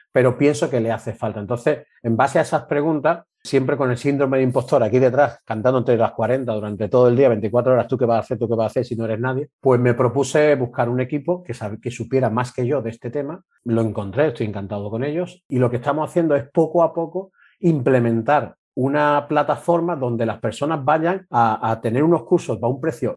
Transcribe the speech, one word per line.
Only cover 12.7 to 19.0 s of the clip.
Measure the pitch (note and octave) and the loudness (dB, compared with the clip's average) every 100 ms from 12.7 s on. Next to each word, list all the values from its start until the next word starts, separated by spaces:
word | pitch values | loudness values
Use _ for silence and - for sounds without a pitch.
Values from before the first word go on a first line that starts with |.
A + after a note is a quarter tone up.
| C#3+ | -2
de | A2 | -4
este | A2+ A#2 | -8 -8
tema. | D3 C#3 F3+ _ _ | -6 -6 -10 _ _
Lo | A#2+ A2+ | -2 0
encontré, | A2 G#2 G2 G#2 D#3 | 0 -2 -4 -2 -2
estoy | - G#2+ | -2 -6
encantado | G2+ G2 G#2 G2+ | -6 -8 -8 -6
con | A2+ | -6
ellos. | C#3+ D#3+ F3+ - _ | -6 -6 -8 -12 _
Y | B2+ | 0
lo | B2 | 0
que | A#2+ | 0
estamos | C#3+ D3+ - | -2 -2 -2
haciendo | F3 E3 | 0 2
es | C#3+ C3+ | 0 0
poco | - D#3 F3 | 0 2 2
a | E3 | 2
poco | E3 D#3+ F#3 F#3+ _ _ _ | 0 -6 -8 -12 _ _ _
implementar | F3 D3+ B2 C3 A#2 A#2 A2+ D3 A2+ - _ | 0 2 2 4 4 0 2 0 0 -8 _
una | - C3 D3 | -4 0 2